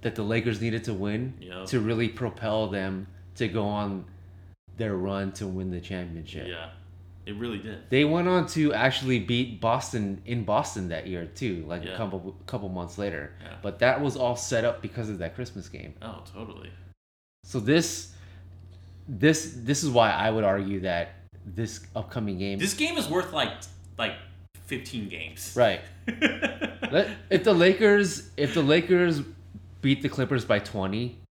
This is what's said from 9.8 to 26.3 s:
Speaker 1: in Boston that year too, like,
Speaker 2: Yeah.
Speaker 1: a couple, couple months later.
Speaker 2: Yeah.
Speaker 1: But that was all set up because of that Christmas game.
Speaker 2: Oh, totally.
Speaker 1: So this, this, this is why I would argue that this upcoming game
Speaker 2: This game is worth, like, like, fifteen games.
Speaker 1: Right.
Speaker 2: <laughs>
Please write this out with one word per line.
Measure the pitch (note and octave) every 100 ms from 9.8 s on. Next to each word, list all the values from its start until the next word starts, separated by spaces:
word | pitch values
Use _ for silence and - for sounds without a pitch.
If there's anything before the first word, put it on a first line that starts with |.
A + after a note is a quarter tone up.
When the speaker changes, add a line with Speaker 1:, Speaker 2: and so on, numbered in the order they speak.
| - A#2+ G2+ F#2+ F2+
Speaker 1:
in | A#2+ G2
Boston | G#2+ - - F2+
that | E2 F#2
year | F2+ E2
too, | - B2+ F2 D#2
like, | F2
Speaker 2:
Yeah. | F2
Speaker 1:
a | F#2
couple, | G#2+ F#2 F2+ F#2+ -
couple | A#2 G2
months | F#2 F2 F#2
later. | G2+ E2 D2 -
Speaker 2:
Yeah. | F2 -
Speaker 1:
But | G2+ -
that | A#2+ C3+
was | C#3+ B2
all | B2 A#2+
set | - A#2+ A#2
up | -
because | - - A2
of | G2+
that | E2+ -
Christmas | B2 G2+ E2+
game. | F2+ - -
Speaker 2:
Oh, | A2+ F#2+ F2+
totally. | F2+ A2 F2+ - F2+ - - _ _ _ _
Speaker 1:
So | F#2 B2+
this, | G#2+ D#3 E3 - - - - - - - - - - - -
this, | A2+ C#3+ D#3 - B2
this | A#2 C#3+
is | D3+
why | A#2+ A2
I | F#2+ G#2+
would | A2
argue | G#2 G2 G2 G2
that | F#2 F2 E2+ - - - -
this | F2+ A2 - - A2
upcoming | G2+ B2 G#2+ F#2
game | G2+ G2
Speaker 2:
This | G3 -
game | D#4 D#4+
is | D3
worth, | F3 F3+
like, | D#3 A#2+ - - - - -
like, | A2 - - - - - -
fifteen | C3 - B2 G2
games. | F2 D#2+ - - -
Speaker 1:
Right. | A#2 F2+ - - -
Speaker 2:
<laughs> | A#3 D#4